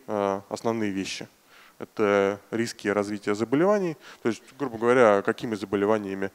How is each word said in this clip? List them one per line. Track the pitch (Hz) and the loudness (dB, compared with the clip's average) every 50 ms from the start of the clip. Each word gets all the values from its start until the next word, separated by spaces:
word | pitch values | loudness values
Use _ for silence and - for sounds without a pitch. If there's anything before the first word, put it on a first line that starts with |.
| _ | _
э, | - 107 104 101 98 98 101 - - | -6 -4 -2 0 0 -2 -4 -6 -8
основные | 107 - - 117 113 113 107 101 | -10 -6 -4 -4 -2 -2 -2 -4
вещи. | 95 95 92 - - - 117 - _ _ _ _ - - - - _ - | -4 -4 -6 -6 -8 -10 -12 -16 _ _ _ _ -20 -20 -20 -20 _ -16
Это | 113 - _ - 110 101 101 101 98 98 101 98 - _ | -16 -10 _ 0 2 4 4 4 4 2 0 -4 -8 _
риски | 117 113 113 117 - - - 101 | -4 -4 -4 -4 -6 -6 -4 -2
развития | 101 104 101 104 107 101 - 104 104 | 0 0 -2 -2 -6 -6 -4 -4 -2
заболеваний, | 101 113 113 131 147 175 202 214 202 185 170 151 - - - - - | -2 -2 0 0 2 2 2 2 0 -2 -4 -6 -10 -14 -20 -14 -6
то | - 120 | -4 -4
есть, | 107 - - - - - | -4 -4 -8 -18 -12 -10
грубо | 143 127 113 | -8 -8 -6
говоря, | 110 117 120 123 131 120 107 101 101 | -2 2 4 6 6 8 8 6 4
какими | 98 - 113 - - 120 110 | 2 0 -2 -2 -4 -6 -6
заболеваниями | 95 104 98 104 98 101 104 110 107 101 95 98 95 95 98 | -6 -4 -2 -2 0 2 2 2 0 -2 -4 -6 -6 -6 -8